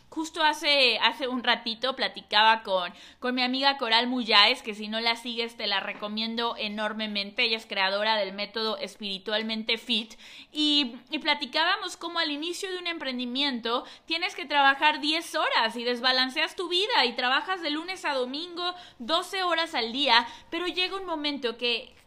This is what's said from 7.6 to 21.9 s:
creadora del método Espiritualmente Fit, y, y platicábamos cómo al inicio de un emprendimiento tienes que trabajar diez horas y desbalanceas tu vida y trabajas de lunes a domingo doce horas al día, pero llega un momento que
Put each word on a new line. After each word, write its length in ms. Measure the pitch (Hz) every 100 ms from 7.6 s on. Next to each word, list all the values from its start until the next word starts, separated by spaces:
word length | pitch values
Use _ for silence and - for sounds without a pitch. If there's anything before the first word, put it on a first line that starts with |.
| 220
creadora 480 | 202 190 202 214 214
del 180 | 190
método 460 | 196 202 226 220 208
Espiritualmente 960 | 196 - 202 190 220 214 220 220 220 226
Fit, 380 | - 220 226 - - - -
y, 440 | 302 302 294 247 247 -
y 80 | 302
platicábamos 760 | 311 294 285 302 339 415 370 -
cómo 220 | 339 339
al 140 | 320
inicio 400 | 285 339 339 381
de 80 | 359
un 80 | 349
emprendimiento 960 | 339 269 247 247 262 285 240 233 254 - - -
tienes 260 | 330 403
que 120 | 381 349
trabajar 540 | 285 269 269 302 302
diez 360 | 294 320 320 311
horas 400 | 480 539 226 240
y 80 |
desbalanceas 720 | 233 240 254 254 262 294 330 -
tu 140 | 339
vida 360 | 359 427 392 247
y 80 |
trabajas 480 | 240 247 285 294 370
de 80 | 311
lunes 340 | 302 349 370
a 120 | 330 262
domingo 580 | 247 285 349 339 349 359 - -
doce 460 | 233 330 359 381
horas 320 | 359 330 330 294
al 160 | 233
día, 360 | 254 269 233 240 - -
pero 160 | 339 359
llega 320 | 349 370 381
un 80 | 359
momento 500 | 320 294 285 233 233
que 400 | 240 226 -